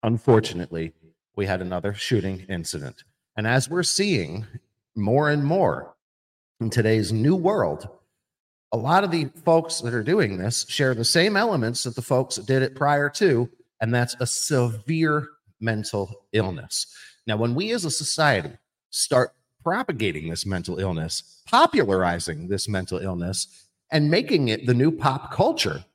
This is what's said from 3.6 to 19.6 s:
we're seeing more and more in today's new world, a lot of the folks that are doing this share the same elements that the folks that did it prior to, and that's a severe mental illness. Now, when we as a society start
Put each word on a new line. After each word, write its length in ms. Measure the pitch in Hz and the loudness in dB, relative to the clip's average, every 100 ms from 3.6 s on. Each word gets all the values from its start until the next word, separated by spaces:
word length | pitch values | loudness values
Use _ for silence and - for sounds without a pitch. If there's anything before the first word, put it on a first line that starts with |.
| 131 | 2
we're 140 | 170 | -2
seeing 600 | 175 - 208 151 78 90 107 - _ _ _ - | -2 0 0 0 -2 -8 -10 -16 _ _ _ -4
more 340 | 101 131 151 | 2 2 2
and 140 | 147 | 2
more 500 | 143 180 143 65 - - _ _ _ _ _ _ | 2 2 2 0 -8 -20 _ _ _ _ _ _
in 80 | 113 | -2
today's 440 | 120 110 110 104 | 0 2 2 2
new 240 | 113 131 185 | 0 2 2
world, 520 | 175 208 92 73 104 - _ _ _ _ _ _ _ | 2 2 0 -4 -10 -18 _ _ _ _ _ _ _
a 40 | 120 | -4
lot 280 | 120 175 | 2 2
of 80 | 202 | 2
the 140 | 170 143 - | -2 -4 -4
folks 360 | - 165 165 - | 2 2 2 -6
that 120 | 120 | -4
are 80 | 117 | -4
doing 360 | 107 202 127 95 | 0 2 2 0
this 280 | 98 117 - | -2 -2 -4
share 280 | - 135 117 | 0 0 2
the 80 | |
same 320 | 117 165 185 196 | 0 2 2 2
elements 480 | 226 175 113 117 | 2 0 0 -2
that 100 | 127 | -6
the 80 | 113 | -8
folks 320 | 120 131 127 | 0 0 0
that 120 | - 104 | -6 0
did 160 | 131 | 2
it 120 | 131 | 2
prior 340 | 135 143 147 143 | 0 2 2 0
to, 380 | - 196 123 123 _ _ _ | 2 2 4 0 _ _ _
and 140 | 110 | 0
that's 220 | 120 120 - | 2 0 -2
a 80 | 120 | -4
severe 1000 | - - 143 120 110 117 160 160 147 - _ _ _ | -4 0 2 0 -2 -4 0 2 0 -2 _ _ _
mental 680 | 113 110 107 107 95 104 _ | -2 -2 -2 -4 -4 -8 _
illness. 600 | 107 95 85 - - - - - _ - | -2 0 -4 -8 -8 -8 -12 -20 _ -4
Now, 80 | 107 | 0
when 180 | 117 | 0
we 160 | 123 208 | 0 -2
as 140 | 233 | -2
a 80 | 170 | -2
society 580 | - 147 - 151 110 76 - _ _ _ | -4 -4 0 2 2 -2 -12 _ _ _
start 420 | - - 131 127 _ _ _ | -6 2 2 2 _ _ _